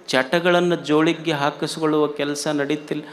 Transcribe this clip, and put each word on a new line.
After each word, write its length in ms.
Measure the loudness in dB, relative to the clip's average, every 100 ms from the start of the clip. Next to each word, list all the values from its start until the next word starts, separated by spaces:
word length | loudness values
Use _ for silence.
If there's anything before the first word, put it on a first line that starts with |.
| -2
ಚಟಗಳನ್ನು 680 | 0 2 2 4 4 4 0
ಜೋಳಿಗೆ 560 | 2 2 4 0 -2
ಹಾಕಿಸ್ಕೊಳ್ಳುವ 760 | -2 -2 -2 -6 -2 0 2 0
ಕೆಲಸ 420 | 0 -4 -4 -2
ನಡೀತಿಲ್ಲ. 540 | -2 -2 -2 -4 -8 -8